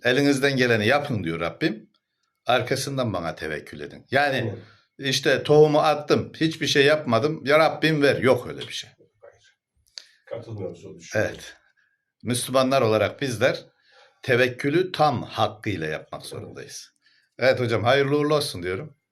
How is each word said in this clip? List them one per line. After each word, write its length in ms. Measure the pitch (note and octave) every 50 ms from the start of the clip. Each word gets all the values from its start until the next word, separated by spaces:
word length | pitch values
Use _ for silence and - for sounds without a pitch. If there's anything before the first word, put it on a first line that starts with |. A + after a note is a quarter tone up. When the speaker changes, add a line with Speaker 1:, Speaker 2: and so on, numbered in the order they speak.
| -
Speaker 1:
"Elinizden 520 | B2 B2+ C#3 C#3+ C#3+ C#3+ C3 C3 C#3+ C#3 B2
geleni 300 | B2+ A#2+ A#2 G#2+ G#2 A2
yapın." 360 | C3+ C#3+ C#3+ - A#2 G#2 F2
diyor 160 | D#2+ E2 D#2+
Rabbim. 520 | E2+ E2+ - - D3+ F3 G#3+ G#3+ - - _ _ _ _ _ _ _ _ _ _ _
Arkasından 680 | - B2 B2+ A#2 - C#3 - - C#3+ C#3 C3 B2 A2 F#2+
bana 220 | F2+ E2+ D#2+ D#2
tevekkül 440 | - - D#2 D#2 D2 - - - D2+
edin. 260 | D2 C#2+ C#2 - - _
Yani 420 | A#2+ C3+ D3 C#3+ C3+ B2 A2 A2 G2+
Speaker 2:
Evet. 40 | G#2 - - _ _ _ _ _ - C3+ C#3
Speaker 1:
işte 340 | C3 - - D#3 C3+ A#2 -
tohumu 360 | - D3 D3+ D3+ D3+ D3 D3+
attım, 520 | D3 D#3 D3 D3 - - D#3+ A#2+ - - -
hiçbir 320 | - D#3+ D#3+ D#3+ - D3 C3+
şey 180 | - D3 C#3
yapmadım. 600 | C#3+ - A#2+ A#2+ B2 A2+ A2+ B2+ D3+ D#3+ - -
"Ya 140 | C3 C#3+ D#3
Rabbim 420 | D#3+ D3 - - D3+ D#3 D#3+ D3
ver." 140 | C#3+ C#3 A#2 -
Yok 260 | G2+ B2+ B2 - - E2
öyle 120 | C#2+ C2+
bir 140 | C#2 - -
şey. 160 | - - - _ _ _ _ _ _
Speaker 2:
Hayır. 360 | - - - _ _ _ _ _ _ _ _ _ _ _ _ - - _ _ _ _
Katılmıyoruz 600 | _ B2+ A2+ - A#2 A2 G2+ F#2 - - - -
o 100 | F#2+ E2+
düşünceye. 300 | - - - - A2 G2+
Speaker 1:
Evet. 300 | D#2 - - - - - _ _ _ _ _ _ _ _ _ _ _ _ _ -
Müslümanlar 580 | G#2+ B2 B2 - - B2+ C3 C3 B2+ C3+ C3+
olarak 400 | A#2+ A2 A2 G#2 G2+ F#2 - -
bizler 440 | C#3+ C3 A#2 G2 A#2+ C#3+ E3 - - - _ _ _ _ _ _ _ _ _ _ -
tevekkülü 680 | - B2 A#2+ B2+ B2 B2+ - - C#3+ D3 F3 F#3 F3+
tam 320 | - - D3+ D3 C3 G#2 -
hakkıyla 640 | - - - A2 G2+ - - - A2 F#2+ E2 D#2+ D#2
yapmak 340 | D2+ C#2+ - - - D2
Speaker 2:
Evet. 80 | - -
Speaker 1:
zorundayız. 600 | - C2 C2 - - C2+ - - - - - - _ _ _ _ _ _ _ _ _ -
Evet 200 | A#2 C3 B2+ -
hocam, 240 | B2 A2 A#2 G2+ G#2
hayırlı 340 | A#2+ C3 C#3 C#3 C3+ D3 D3
uğurlu 180 | D3 D3 D3+
olsun 280 | D3 C#3 - - F#2 E2+
diyorum. 340 | F2+ F#2 A2+ D3+ D#3 - _ _ _